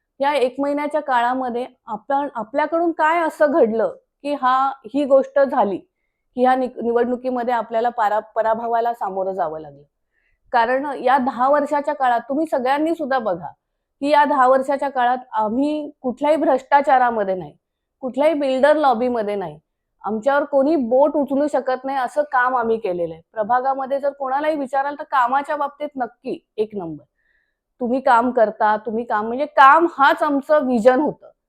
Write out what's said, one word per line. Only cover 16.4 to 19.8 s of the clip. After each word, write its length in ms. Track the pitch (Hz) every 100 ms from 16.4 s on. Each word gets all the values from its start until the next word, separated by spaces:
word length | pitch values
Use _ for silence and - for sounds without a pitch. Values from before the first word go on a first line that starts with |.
| 311 254 - 277 285 262 247 226 196
नाही, 220 | 185 151 - _ _ _ _
कुठल्याही 340 | 262 240 302
बिल्डर 420 | 311 277 262 285 302
लॉबीमध्ये 580 | 285 226 247 240 208
नाही, 260 | 202 175 151 _ _